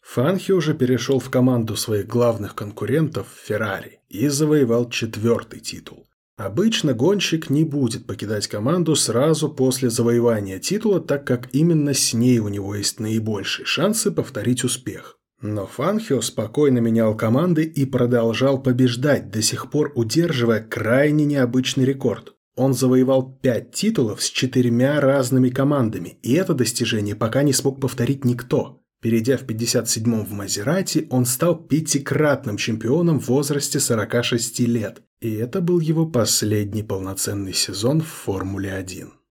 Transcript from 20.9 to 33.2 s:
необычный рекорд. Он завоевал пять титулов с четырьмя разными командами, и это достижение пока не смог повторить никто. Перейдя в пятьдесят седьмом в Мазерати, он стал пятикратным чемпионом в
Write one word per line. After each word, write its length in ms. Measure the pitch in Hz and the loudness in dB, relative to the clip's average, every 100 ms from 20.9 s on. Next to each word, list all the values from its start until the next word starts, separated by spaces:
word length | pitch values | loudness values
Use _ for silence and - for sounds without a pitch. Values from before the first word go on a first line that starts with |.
| 123 147 151 | 4 4 4
необычный 600 | 147 143 123 127 127 - | 2 2 2 2 0 0
рекорд. 500 | 127 135 120 98 - _ _ - | 0 2 -2 -2 -10 _ _ -2
Он 180 | 135 | 0
завоевал 640 | 123 127 127 131 135 131 - | 2 4 4 4 2 0 -2
пять 300 | 135 110 - | 0 0 -4
титулов 540 | - 208 220 113 95 | -4 -2 0 0 -2
с 40 | - | -6
четырьмя 720 | - 131 127 120 117 135 147 | -2 0 2 2 4 2 4
разными 500 | 135 139 127 131 127 | 4 2 2 2 2
командами, 680 | 123 139 143 113 98 87 - | 2 0 2 0 -2 -10 -10
и 100 | 113 | 0
это 220 | 147 185 | 0 2
достижение 600 | 143 110 - 113 113 104 | 0 0 0 -2 -2 -2
пока 300 | 101 113 131 | -2 -2 2
не 80 | 143 | 2
смог 280 | 135 139 135 | 2 0 -2
повторить 440 | 131 - 120 139 | -6 -2 -2 0
никто. 540 | 123 123 - 143 - - _ _ | 0 -2 -2 -2 -2 -12 _ _
Перейдя 360 | 113 113 110 131 | 0 0 2 -2
в 80 | - | -2
пятьдесят 420 | 110 113 123 110 | -6 -2 -2 0
седьмом 380 | - 113 113 101 | -2 0 0 -4
в 60 | |
Мазерати, 760 | 101 98 - 104 180 185 160 - | -8 -6 -4 -2 -2 0 -2 0
он 160 | 127 | 0
стал 320 | 123 - 170 165 | 0 2 0 0
пятикратным 1000 | - 151 156 139 135 135 151 131 - 104 | 0 0 2 -2 0 0 2 2 -2 -6
чемпионом 600 | - 110 110 151 170 | -4 -4 0 2 2
в 100 | 143 | 0